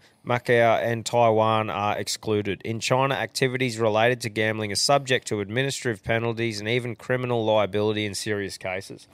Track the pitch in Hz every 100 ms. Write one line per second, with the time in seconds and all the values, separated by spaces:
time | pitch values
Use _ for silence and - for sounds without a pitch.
0 | - _ - 120 - 120 117 107 117 117
1 | 110 120 117 110 110 110 107 85 104 95
2 | - - - 104 101 90 - 113 - 127
3 | 135 104 113 - 135 123 127 110 113 107
4 | 117 123 120 107 110 110 107 98 - 143
5 | 131 123 - 107 98 117 139 - 123 104
6 | - 113 117 113 117 104 107 123 120 107
7 | - 127 123 120 110 107 101 104 107 107
8 | 104 95 110 104 95 - 95 92 - 113
9 | -